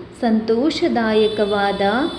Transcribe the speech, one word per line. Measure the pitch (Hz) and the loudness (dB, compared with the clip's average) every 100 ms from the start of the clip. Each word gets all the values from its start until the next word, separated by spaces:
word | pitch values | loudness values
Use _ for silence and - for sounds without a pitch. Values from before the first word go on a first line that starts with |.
| - - | -14 -4
ಸಂತೋಷದಾಯಕವಾದ | 240 220 220 233 311 - 339 233 220 214 208 220 202 208 202 190 196 233 339 | 0 0 0 0 0 0 0 0 2 2 2 0 0 0 0 0 0 0 -2